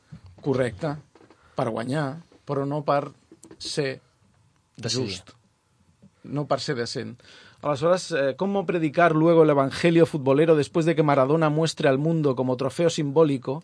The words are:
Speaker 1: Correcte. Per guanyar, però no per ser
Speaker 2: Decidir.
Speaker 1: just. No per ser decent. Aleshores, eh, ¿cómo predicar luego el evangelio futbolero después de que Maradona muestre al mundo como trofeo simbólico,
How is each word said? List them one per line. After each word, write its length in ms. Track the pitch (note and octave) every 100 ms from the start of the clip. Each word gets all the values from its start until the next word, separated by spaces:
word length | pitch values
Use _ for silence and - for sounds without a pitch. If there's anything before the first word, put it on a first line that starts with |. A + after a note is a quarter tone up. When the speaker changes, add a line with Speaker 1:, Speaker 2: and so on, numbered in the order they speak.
| _ - - -
Speaker 1:
Correcte. 480 | C#3+ B2 B2 G#2 D#3 D3 - _ _ _ _ -
Per 140 | A#2
guanyar, 460 | A2+ A#2+ D3+ C3+ E3 - _ -
però 200 | C#3 C#3
no 140 | D3
per 220 | D3 C#3+ C#3 - _ - - -
ser 440 | - - C3+ C3 _ _ _ _ _ _ _ -
Speaker 2:
Decidir. 320 | A2+ B2 A2+
Speaker 1:
just. 180 | F#2 - - _ _ _ _ _ _ _ _
No 200 | - C#3 C#3
per 100 | C3+
ser 160 | - A#2+
decent. 400 | A#2 F#2+ G#2+ B2 - - - _
Aleshores, 500 | D3 C3+ E3 F#3 -
eh, 240 | D#3 C#3 B2
¿cómo 300 | G3 G3+ F3
predicar 500 | F3 D#3 E3+ E3+ D#3
luego 280 | E3 E3
el 60 | D#3
evangelio 560 | C#3+ C3+ - E3+ E3+ E3
futbolero 500 | D3+ C3 C#3 E3 D#3
después 280 | C3+ E3+ D#3+
de 100 | D#3
que 60 |
Maradona 460 | D3+ C#3 C3 D#3+ D#3
muestre 380 | D3+ D#3+ - D3
al 100 | C3+
mundo 380 | D#3 D#3+ C#3+ B2+
como 220 | B2+ B2+
trofeo 320 | C3+ - E3
simbólico, 760 | E3+ C#3+ C#3+ D#3 C3+ C3 D3+